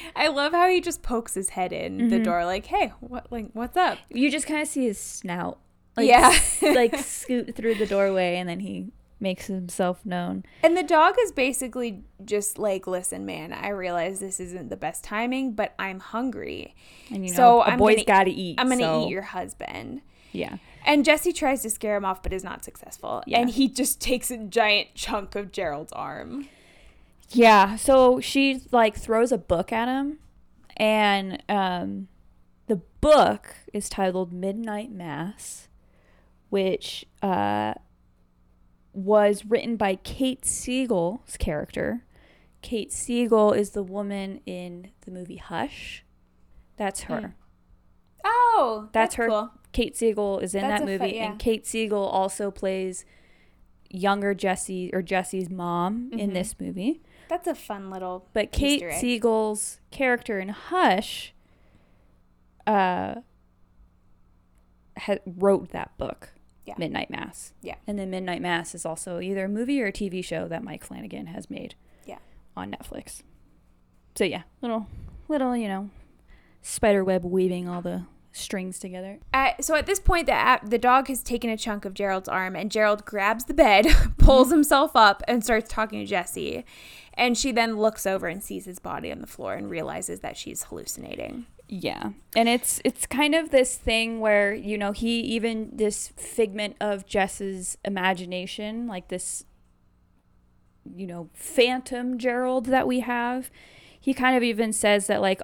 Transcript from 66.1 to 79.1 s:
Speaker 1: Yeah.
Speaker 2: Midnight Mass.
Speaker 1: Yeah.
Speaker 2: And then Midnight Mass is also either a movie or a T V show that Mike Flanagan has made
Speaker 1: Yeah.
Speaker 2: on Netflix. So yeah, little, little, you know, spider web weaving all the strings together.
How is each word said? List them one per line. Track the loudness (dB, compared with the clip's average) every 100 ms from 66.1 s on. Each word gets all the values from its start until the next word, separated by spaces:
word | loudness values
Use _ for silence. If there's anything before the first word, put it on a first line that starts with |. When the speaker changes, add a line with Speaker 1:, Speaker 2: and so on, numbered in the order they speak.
| -10 -18 _ _ _ -12
Speaker 1:
Yeah. | -6
Speaker 2:
Midnight | -6 -6 -8
Mass. | -10 -12 -14 -20 _
Speaker 1:
Yeah. | -16 -12 -8
Speaker 2:
And | -8
then | -6
Midnight | -6 -6 -6
Mass | -4 -4 -6 -10
is | -10
also | -8 -8 -8
either | -6 -4 -4
a |
movie | -4 -2 -2
or | -2
a |
T | -4 -6
V | -6
show | -6 -8 -6
that | -8
Mike | -10 -14
Flanagan | -16 -16 -14 -14 -14
has | -14 -12
made | -12 -14 -18 _ _ -20
Speaker 1:
Yeah. | -20 -20 -20 -18 -14
Speaker 2:
on | -12
Netflix. | -12 -14 -16 -16 -20 -20 _ _ _ _ _ _ _ _ -4
So |
yeah, | -2 -4 -12 _
little, | -6 -6 -8 -14 -16 -14 -6
little, | -2 -2 -2
you | -4
know, | -6 -10 -16 -20 _ _ -20 _ _
spider | -12 0 4 4
web | 4 0 0
weaving | 0 0 0 -6
all | -6
the | -6 -6 -8 _ _
strings | -14 -8 -8 -8 -10
together. | -12 -12 -12